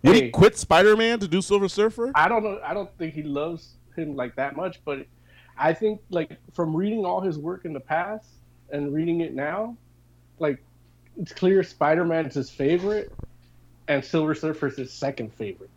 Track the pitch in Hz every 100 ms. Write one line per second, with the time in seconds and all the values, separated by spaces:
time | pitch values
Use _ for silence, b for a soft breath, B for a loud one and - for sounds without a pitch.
0 | 135 185 123 - 202 - - 165 202 214
1 | 226 233 196 180 185 202 196 196 220 226
2 | 240 262 175 220 214 202 147 190 190 -
3 | 165 151 151 143 156 165 - - _ -
4 | 151 139 123 123 139 139 185 - - 139
5 | - _ b b b - 151 165 214 214
6 | - 175 156 - - - 165 156 202 226
7 | 185 185 190 156 151 180 170 143 - 156
8 | 190 214 _ _ - _ _ 143 143 151
9 | 165 170 165 131 147 180 226 233 _ _
10 | _ _ _ _ 156 131 _ _ _ _
11 | _ - 170 - 185 196 180 - 147 165
12 | 170 165 147 143 127 - 139 175 196 214
13 | - - - - - - - _ - 143
14 | 139 165 156 151 160 151 139 139 127 -
15 | 139 135 110 _ 104 90 95